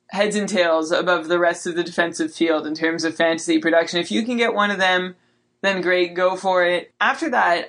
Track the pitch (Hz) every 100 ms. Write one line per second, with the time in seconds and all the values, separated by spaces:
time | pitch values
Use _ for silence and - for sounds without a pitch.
0 | _ 190 208 202 202 190 170 160 156 170
1 | 175 175 156 175 175 170 185 170 170 180
2 | 170 165 160 - 165 156 151 156 160 165
3 | 160 160 165 165 165 160 165 165 165 170
4 | 170 208 226 240 233 202 202 196 190 185
5 | 185 180 _ _ _ _ 196 190 175 180
6 | 175 175 185 190 190 185 175 175 - _
7 | 214 269 320 233 185 175